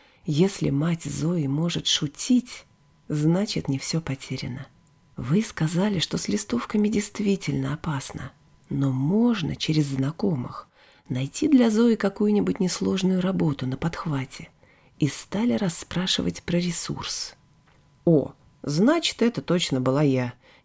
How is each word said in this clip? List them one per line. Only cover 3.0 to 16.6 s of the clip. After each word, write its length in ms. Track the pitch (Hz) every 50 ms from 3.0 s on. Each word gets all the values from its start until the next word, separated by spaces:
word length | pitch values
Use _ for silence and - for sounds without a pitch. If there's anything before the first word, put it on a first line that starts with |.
| _ _
значит, 600 | 151 147 147 156 170 180 202 - - 165 151 -
не 100 | 135 139
все 220 | - - - 160
потеряно. 680 | 165 - 170 - - - 131 127 - - 123 127 135 - _ _ _ _ _ _ _ _ _
Вы 260 | - - 117 151 208 220
сказали, 560 | - - - 156 156 175 165 190 214 202 170
что 200 | 147 - 165 165
с 100 | - -
листовками 600 | 202 208 - - - 233 - - - 214 208 208
действительно 840 | 220 208 208 - - - 208 202 202 185 - - 139 139 135 135 147
опасно. 560 | - - 170 151 135 - - - - - 135 - _ _ _ _ _ _ _
Но 200 | 143 139 139 139 131
можно 640 | 131 135 147 190 220 233 240 233 208 160 139 139
через 300 | - - - 160 156 151
знакомых 840 | 139 139 135 135 139 156 - - 202 170 127 120 131 - - - - _ _ - - _ _ _ -
найти 400 | - 127 131 143 - - - 302
для 220 | 302 254 240 226
Зои 240 | 214 214 233 240 226
какую-нибудь 640 | 208 - 196 196 - 208 208 208 208 185 185 180 -
несложную 600 | 190 185 - - 190 190 196 190 185 185 185 185
работу 460 | 180 185 190 180 175 160 139 - -
на 100 | 127 131
подхвате. 720 | - - 170 - - - 165 151 135 131 - - - 160 - _ _ - _ _ _ _ _ _ _
И 100 | - 139
стали 460 | - - - - - 196 226 240 233
расспрашивать 880 | 220 214 180 170 - - - - 175 185 180 - - - 175 170 - -
про 160 | - 170
ресурс. 760 | 175